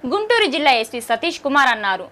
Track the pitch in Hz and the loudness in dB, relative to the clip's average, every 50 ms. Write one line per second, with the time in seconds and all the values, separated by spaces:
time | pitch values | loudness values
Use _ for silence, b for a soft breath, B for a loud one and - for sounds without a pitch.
0 | - 247 277 415 427 427 480 466 427 311 254 311 294 285 254 226 220 - - 240 | -4 -2 -4 -4 0 0 2 2 2 0 0 2 2 4 4 2 0 -4 -8 -10
1 | 226 - 233 226 - 339 - - - 285 277 285 269 262 233 214 208 196 190 185 | -4 -4 -4 -2 -2 -4 -4 -4 -4 0 2 4 4 4 2 0 -2 -4 -4 -4
2 | 180 - | -6 -14